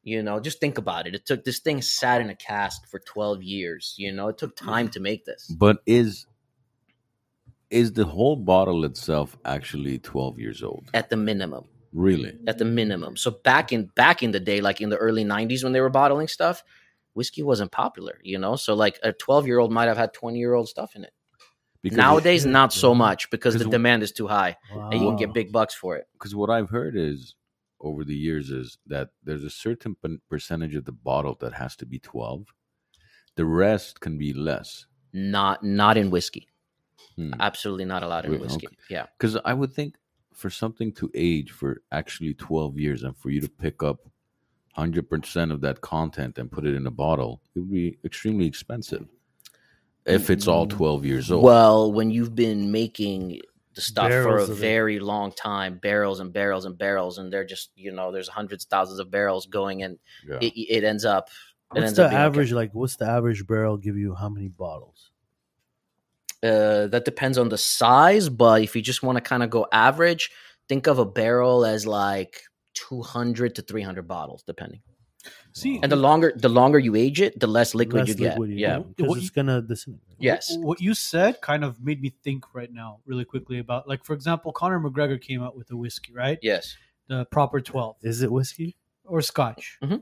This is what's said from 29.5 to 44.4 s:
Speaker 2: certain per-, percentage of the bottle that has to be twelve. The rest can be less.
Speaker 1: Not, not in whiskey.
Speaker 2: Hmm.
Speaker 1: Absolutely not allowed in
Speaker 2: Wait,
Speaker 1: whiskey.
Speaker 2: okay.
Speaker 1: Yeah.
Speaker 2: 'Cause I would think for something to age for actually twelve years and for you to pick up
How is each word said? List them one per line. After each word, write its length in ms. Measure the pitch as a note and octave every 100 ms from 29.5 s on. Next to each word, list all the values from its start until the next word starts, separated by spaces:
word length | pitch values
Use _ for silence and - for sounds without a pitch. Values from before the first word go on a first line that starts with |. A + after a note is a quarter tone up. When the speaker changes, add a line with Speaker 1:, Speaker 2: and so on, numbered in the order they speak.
Speaker 2:
certain 440 | - A2 A#2 A2+ F#2+
per-, 220 | D#2+ D#2+ _
percentage 440 | D2+ - E2 D#2+
of 100 | D2
the 80 | B1+
bottle 440 | A#1 B1 C2+ C#2+ B1
that 120 | A#1
has 220 | B1 B1+ -
to 100 | B1
be 120 | B1+
twelve. 480 | - A#1+ A1+ C#2 G#2 _ _ _ _ _ _ _ _
The 100 | - D#2+
rest 540 | E2 G2+ G#2 - -
can 180 | - D2+
be 140 | D2
less. 540 | C2+ D2+ C#2+ - - _ _ _
Speaker 1:
Not, 500 | F#2+ G2 G2+ G2 G2
not 340 | G#2 G2+ G#2 A2
in 140 | G2+
whiskey. 380 | F2 - - _ _ _ _ _ _ _ -
Speaker 2:
Hmm. 160 | D#2 B1+
Speaker 1:
Absolutely 440 | G2+ - G#2 F#2
not 180 | F#2 F#2
allowed 220 | F2 E2+
in 80 | D#2
Speaker 2:
Wait, 80 | D2+
Speaker 1:
whiskey. 260 | B1 D2+ -
Speaker 2:
okay. 80 | _ _
Speaker 1:
Yeah. 180 | F2 - _
Speaker 2:
'Cause 180 | A2+ A2
I 80 | -
would 180 | B2+ C3+
think 240 | C3 D3 _ _ _ _
for 160 | - F#2+
something 440 | - A2 A2 A2+
to 160 | - -
age 360 | - E2+ D#2+ C#2
for 320 | - C#2 - _
actually 440 | D2 - - E2
twelve 440 | C#2+ - D#2+ D2+ C#2+
years 240 | D2 C2+
and 140 | C2 C2
for 140 | C2+
you 100 | C#2+
to 80 | C#2+
pick 320 | _ D#2+ -
up 260 | D2 C#2 _ _ _ _